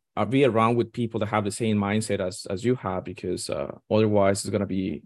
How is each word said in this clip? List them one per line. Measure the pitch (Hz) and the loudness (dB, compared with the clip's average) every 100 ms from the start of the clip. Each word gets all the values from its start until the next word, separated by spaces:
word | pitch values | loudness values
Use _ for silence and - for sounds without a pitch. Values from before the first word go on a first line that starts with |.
| _ - | _ -4
uh, | |
be | 104 131 | 0 4
around | 135 113 113 | 4 4 4
with | 120 113 | 2 0
people | - 117 110 | -2 -4 -2
that | 107 | 0
have | 110 | 0
the | 101 | 0
same | - 113 104 | -2 0 2
mindset | 101 107 107 98 | 2 0 0 -2
as, | 90 - - | -2 -6 -8
as | 98 | -2
you | 117 | 0
have, | 127 98 92 | 0 -2 -6
because, | 92 90 92 87 - | -6 -8 -6 -4 -4
uh, | 71 69 - - | -6 -6 -8 0
otherwise | 107 110 104 98 101 | 2 4 4 4 2
it's | 104 | -2
gonna | 101 101 | -2 -2
be | 95 95 - | -2 -4 -6